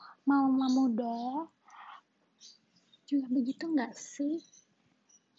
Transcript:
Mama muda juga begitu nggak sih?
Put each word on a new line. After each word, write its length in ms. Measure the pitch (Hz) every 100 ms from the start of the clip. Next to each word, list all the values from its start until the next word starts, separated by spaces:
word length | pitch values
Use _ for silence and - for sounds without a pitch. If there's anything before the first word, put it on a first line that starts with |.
| - - -
Mama 400 | 277 269 262 262
muda 800 | 254 262 226 233 233 247 285 330 _ _ - - - _ _ _ _ - - _ _ _ _ -
juga 180 | 285 254
begitu 320 | 262 240 - 330
nggak 320 | 302 226 -
sih? 400 | - - 285 330 - _ _ _ _ _ _ _ _